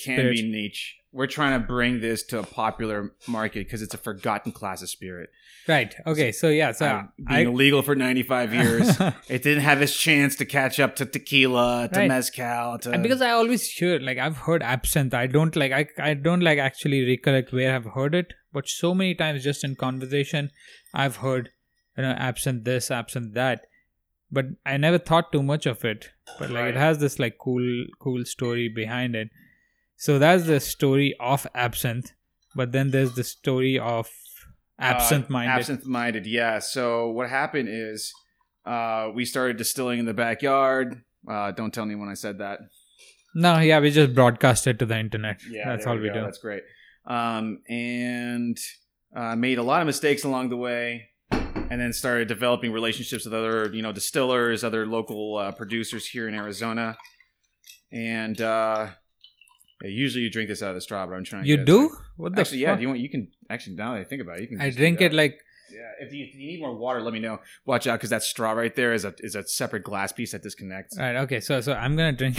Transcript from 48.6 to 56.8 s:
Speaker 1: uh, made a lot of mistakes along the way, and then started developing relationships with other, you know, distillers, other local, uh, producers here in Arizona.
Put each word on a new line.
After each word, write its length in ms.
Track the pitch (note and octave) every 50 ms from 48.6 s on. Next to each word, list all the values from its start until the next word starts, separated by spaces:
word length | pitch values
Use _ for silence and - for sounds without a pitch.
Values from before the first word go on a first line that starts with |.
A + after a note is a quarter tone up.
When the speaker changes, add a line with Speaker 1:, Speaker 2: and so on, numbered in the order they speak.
| - - - - _ _ _ _ _ _ -
Speaker 1:
uh, 220 | A#2+ A#2+ A2+ A2+
made 220 | A2+ A#2+ B2+ C3 A#2+
a 60 | A#2
lot 180 | B2 C#3+ E3+
of 40 | E3+
mistakes 380 | D3+ C#3 - - D3 C#3+ C#3+ -
along 240 | C#3+ C3+ B2+ B2+ B2
the 80 | B2
way, 540 | A#2+ B2 B2 A#2+ A#2+ A#2+ A#2+ A#2 A#2 A#2 _ _ _ _ _ - - - - - - - -
and 120 | A#2+ B2
then 100 | B2 A#2+
started 380 | A#2 - - B2+ B2 A#2+ A#2 G#2+
developing 420 | A#2 G2 B2+ B2 B2 A#2+ B2+ A#2
relationships 540 | A2 A2+ A2+ A2+ A2+ A#2 A#2+ - - A2 -
with 80 | A2+ A2
other, 360 | A2+ A2+ A2 A2+ A2+ G#2+ G#2+ G2
you 80 | A2
know, 100 | A2 A2
distillers, 720 | G2+ G2+ - - - D#3 C3 B2+ B2+ B2 A#2+ A#2 A#2 A2 A#2+
other 220 | A#2 A2 A2 A2 A2
local, 480 | A2 A2+ A2 - A#2 G#2+ G#2+ G#2+ G#2+ G#2+
uh, 120 | G2+ G2
producers 560 | G2 - A#2 F#2+ A2+ A2+ A2+ - - A2 - -
here 180 | - B2 A2+ A2
in 40 | G#2+
Arizona. 600 | G#2+ G#2 G#2 G2+ F#2+ A2+ A#2 A2+ A2+